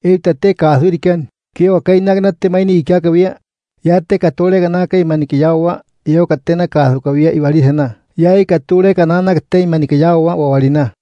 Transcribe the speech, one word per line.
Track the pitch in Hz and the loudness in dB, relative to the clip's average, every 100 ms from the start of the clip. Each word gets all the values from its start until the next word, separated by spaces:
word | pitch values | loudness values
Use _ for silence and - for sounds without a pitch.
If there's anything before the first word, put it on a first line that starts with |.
E | 180 185 | 0 0
tate | 175 165 202 | 0 -2 -2
ka | 190 156 | 0 0
asu | 139 175 | 2 0
irikan, | 165 180 175 135 _ _ - | 0 -2 -2 -6 _ _ -2
ke | 185 | 0
wa | 180 | 2
kai | 139 185 | 2 0
nagna | 190 196 196 | 2 0 -2
te | 180 190 | -2 -2
maini | 185 190 180 | 0 0 0
ika | 143 180 | 0 -2
ka | 170 | 0
wia, | 170 185 - _ _ _ _ | 0 0 -4 _ _ _ _
ya | - 180 | 0 0
te | 165 196 | 0 -2
ka | 170 | -2
tole | - 180 190 | -2 -2 0
gana | 175 175 180 | 0 -2 -2
ka | 185 | -2
i | |
mani | 165 156 143 | 0 -2 -2
ki | 139 | -2
yawa, | 156 165 170 175 _ _ - | 0 0 -2 -6 _ _ -2
iyo | 156 175 | 0 0
ka | 156 | -2
tena | - 170 175 | -2 -2 -2
ka | 151 135 | 0 0
asu | 131 | -2
ka | 143 | -2
wia | 143 160 | 0 0
i | 160 | 0
wari | 147 156 | 0 2
sena. | 135 151 135 107 _ - | 0 0 -4 -8 _ -2
Ya | 175 190 | 2 2
i | 190 | 2
ka | 165 | -2
tole | - 180 190 | 0 0 2
ka | 180 165 | 2 0
nana | 175 185 | 0 0
ka | 170 - | -2 0
te | - | -2
i | 180 | 0
mani | 160 147 | -2 0
ki | 143 | 0
yawa | 165 170 165 175 | 2 2 0 -2
wa | 147 | -2
wari | 135 135 | 0 0
na. | 147 131 _ | 0 -2 _